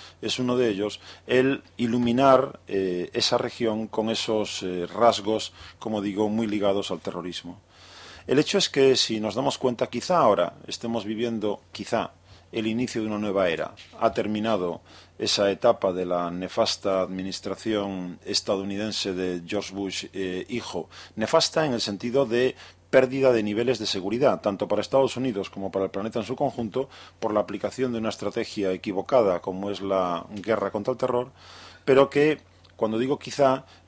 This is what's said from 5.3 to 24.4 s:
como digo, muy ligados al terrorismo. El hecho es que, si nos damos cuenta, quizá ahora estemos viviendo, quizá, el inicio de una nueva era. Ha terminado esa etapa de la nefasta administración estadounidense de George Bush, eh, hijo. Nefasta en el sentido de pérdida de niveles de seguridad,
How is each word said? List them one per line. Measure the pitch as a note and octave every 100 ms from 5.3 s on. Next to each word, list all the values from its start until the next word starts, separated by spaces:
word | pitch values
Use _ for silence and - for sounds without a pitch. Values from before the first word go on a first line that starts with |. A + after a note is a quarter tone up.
| A2 - - - -
como | A#2 G#2+
digo, | G2+ F#2+ G#2+
muy | A2 A2+
ligados | G#2 G2+ G2 F#2+
al | F2
terrorismo. | - F2 F2 E2+ E2+ - - - - - - - -
El | C3
hecho | D3 G3+
es | -
que, | C#3+ C3+ B2
si | - A2
nos | G#2+ G#2+
damos | C#3 -
cuenta, | C3 A#2 B2
quizá | A#2+ - F3
ahora | B2+ F#2 F2 - -
estemos | - A#2 A#2 G#2
viviendo, | G#2+ A#2+ A2+ G#2 G2 _
quizá, | - G2+ A2+ - - - - -
el | A2+ A2
inicio | A2+ B2 A#2
de | A2
una | G#2
nueva | G#2 G2 F#2
era. | D#2 C#2+ - - -
Ha | A2+
terminado | - G#2 G#2+ A2 G#2 F2 E2 - - - -
esa | G#2+ - G2+
etapa | G2 A#2+ A2+ F#2+
de | F2+ F2+
la | F2 F2
nefasta | F2+ F#2 - G#2+ - G2+ F#2+
administración | F2+ F#2 F#2+ F2+ G2+ F#2+ A2 G#2+ G2+ F#2+ F2+ D#2+ -
estadounidense | G2+ - G2 G2+ G2 G#2+ - G2+
de | F#2 F#2 F2+ E2+
George | G#2 G2
Bush, | G2 G2 - -
eh, | G2 F#2+ F#2 -
hijo. | A#2+ - F2+ D#2 - - -
Nefasta | A2 D#3+ - E3 D3+
en |
el | A#2+
sentido | G#2 G2+ A#2+ B2 B2+
de | A#2+ B2+ - - - _
pérdida | C3 B2+ C3+ C3
de | A#2
niveles | G#2+ G#2 A#2+ A2
de | G#2
seguridad, | G2 F#2 A#2 C3+ F#2